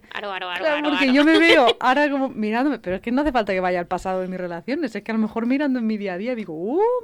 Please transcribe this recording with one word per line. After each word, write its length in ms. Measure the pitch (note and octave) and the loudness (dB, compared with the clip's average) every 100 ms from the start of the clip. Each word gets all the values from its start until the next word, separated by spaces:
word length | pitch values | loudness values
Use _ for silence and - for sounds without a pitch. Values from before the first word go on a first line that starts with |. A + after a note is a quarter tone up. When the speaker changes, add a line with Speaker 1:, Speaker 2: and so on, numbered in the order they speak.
| - | -14
Speaker 1:
aro, 180 | G3+ G#3 | -10 -8
aro, 180 | F#3 F3+ | -8 -6
aro, 100 | F3+ | -2
Speaker 2:
claro, 160 | D4+ D4 | 0 0
Speaker 1:
aro, 140 | D4 | 0
Speaker 2:
porque 160 | D4 C4+ | 2 4
Speaker 1:
aro. 80 | |
Speaker 2:
yo 100 | C4+ | 4
me 160 | D4 D#4 | 6 6
veo 260 | E4 E4 A#3 | 6 6 6
Speaker 1:
<laughs> 140 | A#3 | 2
Speaker 2:
ahora 280 | B3+ C4+ D4 | 2 2 2
como 200 | C#4 C4+ | 0 -4
mirando, 520 | - G#3+ A#3 D4 A#3 | -4 -2 0 -2 -2
pero 160 | F3+ F#3+ | -6 -6
es 60 | |
que 80 | A#3+ | -2
no 120 | B3+ | -2
hace 100 | D4+ | 0
falta 200 | B3 G#3 | 0 0
que 60 | F#3 | 0
vaya 220 | F3+ F3+ | 0 -2
al 80 | F3 | -2
pasado 320 | F3 F#3+ F#3 | -4 -2 -4
de 80 | F#3 | -4
mis 100 | F#3 | -6
relaciones, 560 | F3+ E3+ A3 D4+ B3+ | -8 -8 -6 -4 -4
es 80 | G3+ | -6
que 80 | G#3+ | -4
a 40 | |
lo 60 | A3 | -2
mejor 260 | G#3+ A3+ A#3 | 0 -2 0
mirando 340 | C#4 D4 B3+ | 0 0 0
en 60 | A3 | -2
mi 80 | G#3+ | -2
día 160 | G3 | -4
a 60 | F3+ | -6
día 180 | A3+ A#3+ | -6 -6
digo, 180 | F3 | -8
"Uh, 260 | D#3 G3 E4 A4+ B4 | -8 -4 0 2 0